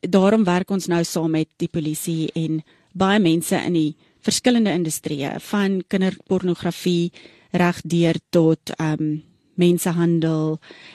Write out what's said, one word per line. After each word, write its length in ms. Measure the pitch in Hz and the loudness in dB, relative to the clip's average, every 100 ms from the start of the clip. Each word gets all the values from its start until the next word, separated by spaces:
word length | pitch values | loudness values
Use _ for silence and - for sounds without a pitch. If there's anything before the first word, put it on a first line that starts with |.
daarom 440 | 180 190 190 220 | 0 2 4 4
werk 260 | 185 180 190 | 2 0 0
ons 160 | 196 180 | -4 -2
nou 180 | 170 | -2
saam 260 | 170 175 160 | -2 -2 -2
met 180 | 156 156 - | -2 -4 -6
die 120 | 170 | -6
polisie 640 | 170 151 151 - 160 160 | -4 -4 -4 -4 -4 -4
en 280 | - 160 160 - _ _ | -4 -4 -4 -8 _ _
baie 240 | 180 190 208 | -2 2 4
mense 380 | 175 165 - 185 | 4 2 0 -2
in 160 | - | 0
die 240 | 175 151 - _ _ | 0 -2 -4 _ _
verskillende 500 | - - 254 240 208 | -4 0 2 2 2
industrieë, 680 | 180 160 - - 143 135 - | 0 -2 -6 -6 -6 -6 -8
van 420 | - 208 196 190 - | -6 -2 0 -2 -2
kinderpornografie 1200 | 190 190 185 - 185 180 170 175 - 185 175 170 - - _ _ | -2 -2 -4 -4 -2 -2 -2 -4 -4 -2 0 -2 -6 -20 _ _
reg 280 | 175 175 175 | 0 0 0
deur 300 | 160 170 165 156 - | -2 2 2 0 0
tot, 400 | 175 160 160 - - | 2 4 2 -2 -6
ehm, 400 | 160 151 156 156 - _ _ | -4 -2 -2 -4 -8 _ _
mensenhandel. 1040 | - 175 175 185 170 170 170 160 160 156 156 - - - | 0 2 2 0 0 2 2 0 0 -2 -4 -10 -20 -20